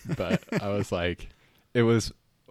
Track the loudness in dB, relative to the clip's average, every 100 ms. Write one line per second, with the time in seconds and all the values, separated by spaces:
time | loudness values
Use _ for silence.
0 | -8 -4 -2 -2 -2 -4 -2 -2 -2 -2
1 | -2 -4 -10 -18 _ _ _ 2 4 4
2 | 0 -10 _ _ -4